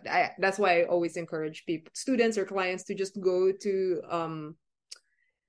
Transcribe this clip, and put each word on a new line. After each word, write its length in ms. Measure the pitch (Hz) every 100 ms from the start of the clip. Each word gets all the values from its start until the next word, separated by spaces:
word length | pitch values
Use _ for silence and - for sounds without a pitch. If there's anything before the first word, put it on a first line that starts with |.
| 113
I, 220 | 165 156 -
that's 200 | 190 190
why 220 | 196 170
I 40 |
always 320 | 170 175 170 170
encourage 480 | 165 160 156 156 -
people, 240 | 160 -
students 420 | - - 247 226 214
or 80 |
clients 400 | 190 196 185 185
to 100 | -
just 240 | 190 190 208
go 300 | 185 180 190
to, 500 | 196 208 190 185 165 -
um, 460 | 170 165 160 151 160 _ _ _ - _ _ _ _